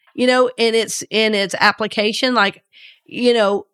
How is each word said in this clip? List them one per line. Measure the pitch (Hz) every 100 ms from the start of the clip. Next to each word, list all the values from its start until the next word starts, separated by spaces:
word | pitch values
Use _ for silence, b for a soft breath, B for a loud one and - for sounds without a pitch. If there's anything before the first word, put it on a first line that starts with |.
| _
you | - 247
know, | 254 247 -
in | 226
its, | 226 208 - -
in | 208 220
its | 202 190 -
application. | 202 - 214 220 214 208 254
Like, | 233 196 - _ B B B
you | - - 247
know, | 233 202 196 -